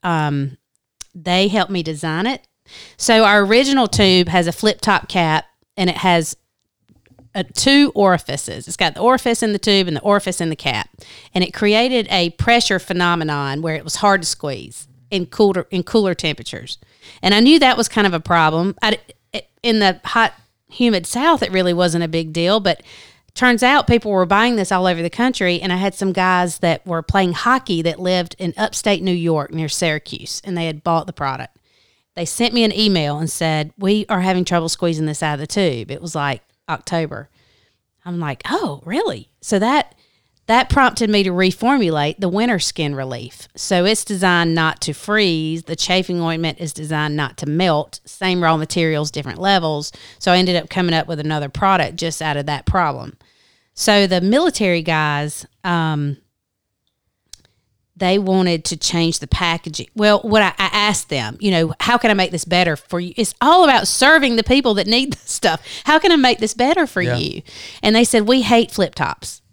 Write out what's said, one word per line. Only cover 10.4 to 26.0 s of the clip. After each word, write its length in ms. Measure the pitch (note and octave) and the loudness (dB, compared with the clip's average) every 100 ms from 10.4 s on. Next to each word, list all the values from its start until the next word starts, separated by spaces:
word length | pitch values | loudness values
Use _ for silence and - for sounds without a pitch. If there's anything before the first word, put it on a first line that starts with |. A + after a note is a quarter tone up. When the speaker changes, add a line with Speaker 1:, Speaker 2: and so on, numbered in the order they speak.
Speaker 1:
in 80 | E3 | -4
the 60 | D3+ | -2
cap. 340 | D3 A2 - _ - - - | -4 -4 -6 _ -20 -20 -6
And 100 | - | 0
it 100 | F3+ | 0
created 540 | - G#3 G#3+ B3 B3+ G#3+ | 2 2 4 2 0 0
a 220 | F#3+ F3 | 0 0
pressure 480 | - - A#3+ - F#3+ | 0 2 2 4 -2
phenomenon 840 | - F3+ F3 F3 D#3 D3 C#3 C#3 | -2 0 2 2 0 -4 -4 -4
where 140 | D#3+ D#3 | -4 -6
it 80 | |
was 120 | D#3 - | -8 0
hard 240 | G#3 G3 | 2 2
to 60 | D#3+ | 0
squeeze 600 | - D3+ B2+ - - - _ _ | -6 -8 -8 -12 -18 -20 _ _
in 160 | G3 F3 | -6 -4
cooler, 400 | - G#3 F3+ - | 2 2 2 -2
in 120 | F#3 | -6
cooler 300 | - A3+ G3 | 0 0 0
temperatures. 640 | F3 D#3+ D3 - - - - _ _ - - | -2 -4 -4 -10 -14 -14 -18 _ _ -20 -4
And 120 | F#3 | 2
I 60 | G#3 | 4
knew 180 | A#3+ D#4 | 6 6
that 180 | C4+ A3 | 6 2
was 100 | A3 | 0
kind 160 | - G3+ | 2 0
of 60 | |
a 60 | E3+ | 0
problem. 560 | - E3+ D#3+ D#3+ F#3 - | 0 2 4 2 -2 -2
I 100 | A3 | -2
d-, 60 | G#3+ _ - _ | -2 _ -20 _
it, 160 | G#3+ - _ | -14 -14 _
in 160 | A#3+ A3 | -2 2
the 200 | G3 F3+ - | 2 0 -4
hot, 280 | A#3 A3+ - _ _ _ | 0 0 -2 _ _ _
humid 360 | - A#3+ G3+ E3 | 0 2 2 -2
South, 360 | A#3 D4+ D#4+ | -2 2 2
it 80 | G#3+ | 0
really 220 | F#3 F3+ | 0 0
wasn't 300 | F3 F3+ E3+ | 2 0 0
a 40 | E3 | -2
big 220 | E3 D#3+ | -4 -4
deal, 260 | D#3+ E3+ G#3+ | -2 0 0
but 200 | F#3+ D#3 - - - _ _ | 0 -4 -8 -20 -20 _ _
turns 300 | - B3+ A#3+ | 0 2 4
out 240 | B3 C#4+ - | 4 4 4
people 240 | A#3 G#3+ | 0 2
were 140 | G3 F3+ | 0 2
buying 320 | G3 B3 A#3 | 2 2 0
this 140 | F#3 | 0
all 140 | F#3 F#3 | 0 0
over 140 | E3+ | 0
the 80 | E3+ | -4
country. 520 | - B3 B3+ F#3 F3 | -2 -2 0 -2 -2
And 100 | - | -2
I 60 | F3+ | -2
had 180 | G3 | -2
some 160 | F#3 | -2